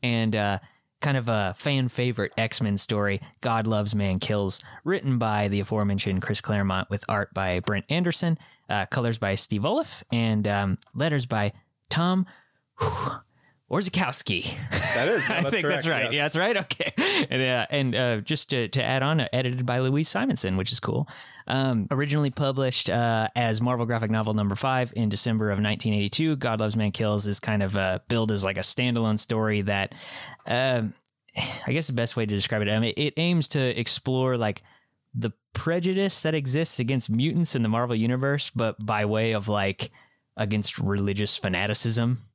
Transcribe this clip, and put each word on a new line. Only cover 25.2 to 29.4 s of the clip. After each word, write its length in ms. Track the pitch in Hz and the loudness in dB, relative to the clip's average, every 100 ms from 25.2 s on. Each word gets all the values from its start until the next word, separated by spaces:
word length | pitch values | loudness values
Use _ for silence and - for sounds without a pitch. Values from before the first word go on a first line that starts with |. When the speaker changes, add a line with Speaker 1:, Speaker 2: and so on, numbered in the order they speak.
| - 110 107 | 2 2 0
Speaker 1:
of 100 | 98 | 0
nineteen 340 | 104 107 113 104 | 0 0 0 0
eighty-two, 400 | 101 - 160 151 | 0 0 0 0
God 240 | 127 110 | -2 0
Loves, 180 | 110 104 | -2 0
Man 140 | 107 | -2
Kills 340 | 95 110 104 101 | 0 0 0 2
is 140 | 101 | 0
kind 240 | - 107 | 0 -2
of, 120 | 98 101 | 0 0
uh, 240 | 95 92 _ | -2 -2 _
billed 240 | 120 110 | -2 0
as, 120 | 104 | 0
like, 140 | 95 95 | 0 0
a 40 | |
standalone 560 | 92 - 123 117 113 107 | 0 2 0 2 0 0
story 440 | - 113 | 0 0